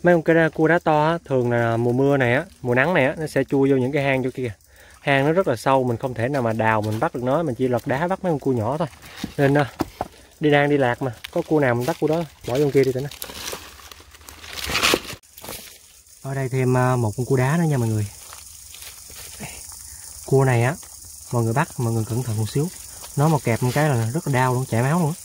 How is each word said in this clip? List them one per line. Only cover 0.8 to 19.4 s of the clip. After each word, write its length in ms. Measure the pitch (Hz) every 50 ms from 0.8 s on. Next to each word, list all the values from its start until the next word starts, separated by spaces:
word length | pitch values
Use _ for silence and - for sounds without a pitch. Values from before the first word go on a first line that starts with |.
| - 165 156 151 151
á, 120 | 156 170 170 -
thường 260 | - 135 127 120 120
là 260 | 120 120 117 117 113
mùa 160 | 113 120 120
mưa 240 | 120 127 135 139 143
này 180 | 139 131 120 120
á, 100 | 139 170 - - -
mùa 120 | - 123 123
nắng 200 | 127 - 160 185
này 120 | 160 131
á, 80 | 135 165 165
nó 80 | 156
sẽ 180 | 143 - 143 131
chui 260 | - 143 135 135 139
vô 60 | 139
những 160 | 131 123 131
cái 100 | 147 147
hang 200 | 139 139 135 131
chỗ 80 | 123 131 -
kia. 180 | - 127 117 104 _ _ _ - - - - - -
Hang 260 | - 147 139 135 135
nó 60 | 147
rất 160 | 160 185 190 160
là 80 | 127
sâu, 280 | 110 - 143 135 135 127
mình 120 | 123 117
không 180 | 113 - 131 123
thể 140 | 113 110 127
nào 140 | 147 139
mà 100 | 120 113
đào 300 | 110 113 110 110 110 107
mình 180 | 107 110 107 110
bắt 140 | 147 170 -
được 80 | 135
nó, 200 | 120 127 135 160
mình 120 | 170 147 120
chỉ 140 | 117 127 127
lật 180 | 123 117 -
đá 220 | 143 127 135 170 175
bắt 160 | 190 - -
mấy 80 | 185
con 60 | 160 135
cua 140 | - 139
nhỏ 260 | 131 120 104 113 139 156
thôi. 100 | 170 139 - - - - - - - - -
Nên, 220 | - 143 139 139 147
à, 120 | 143 - - - - - - - - - - - - - - _
đi 100 | 160 151
đang 200 | 143 143 143 143
đi 60 | 147
lạc 260 | 139 135 120 120 -
mà, 100 | 135 131 113 - - -
có 120 | - 175 165 -
cua 120 | 160 151
nào 140 | 143 127 120
mình 120 | 120 123
bắt 100 | 147 170 -
cua 60 | 160
đó, 180 | 147 156 170 170 147 - - - -
bỏ 100 | 120 139
vô 120 | 151 139 131
kia 100 | 139 131
đi 80 | 131
tụi 100 | 127 127
nó. 60 | 139 143 - - - - - - - - - - - - - - - - - - - - - - - - - - - - - - - - - - - - - - - - - - _ - - - - - - - - - - - - - - - _ - - -
Ở 120 | - 139 135
đây 140 | 139 135 123
thêm, 280 | 131 131 131 127 127
à, 200 | 127 127 127 127
một 160 | 123 117 107 104
con 100 | - 123
cua 100 | - 135
đá 200 | 127 127 135 151
nữa 80 | 175 170
nha 140 | 156 147 131
mọi 100 | 117 113
người. 180 | 110 107 104 101 - - - - - - - - - - - - - - - - - - - - - - - - - -